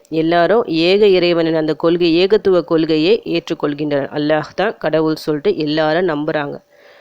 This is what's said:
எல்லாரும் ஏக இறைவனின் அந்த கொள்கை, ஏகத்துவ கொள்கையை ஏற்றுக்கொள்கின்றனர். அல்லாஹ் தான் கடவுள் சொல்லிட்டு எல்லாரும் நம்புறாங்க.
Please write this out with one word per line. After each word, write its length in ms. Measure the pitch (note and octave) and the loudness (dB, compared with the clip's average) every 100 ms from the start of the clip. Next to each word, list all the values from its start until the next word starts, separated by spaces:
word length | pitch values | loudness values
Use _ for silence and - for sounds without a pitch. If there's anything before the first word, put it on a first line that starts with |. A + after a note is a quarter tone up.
| - | -6
எல்லாரும் 560 | D#3+ D#3+ F3 E3+ A3+ - | -2 0 2 2 2 0
ஏக 420 | D#3+ E3+ G3+ G#3 | 0 2 4 4
இறைவனின் 480 | F3+ F3 E3+ D#3+ D#3+ | 4 2 2 0 0
அந்த 180 | D#3 | -2
கொள்கை, 400 | D3+ E3+ F3 F3 | 0 0 2 2
ஏகத்துவ 480 | E3+ F#3+ G#3+ G3 F3 | 2 2 2 2 2
கொள்கையை 600 | D#3+ D#3+ D#3+ D#3 E3 A#3 - | 2 0 0 0 2 0 -2
ஏற்றுக்கொள்கின்றனர். 840 | E3 - D#3+ D3+ D3 D3+ C#3+ C#3 | -6 -4 -4 -4 -4 -4 -4 -4
அல்லாஹ் 400 | D3+ D3 D#3 D3 - | -4 -2 -2 -4 -4
தான் 220 | G#3 - | -4 -4
கடவுள் 380 | D#3+ D#3 D#3+ D#3 | -2 0 0 -2
சொல்லிட்டு 420 | - D3 G3+ - | -4 -2 -2 -2
எல்லாரும் 500 | D3 D#3 D#3 E3 F#3 | -2 -2 0 0 0
நம்புறாங்க. 540 | D3 D#3 D#3 C#3+ C#3+ _ _ - - | -2 -4 -4 -6 -10 _ _ -20 -20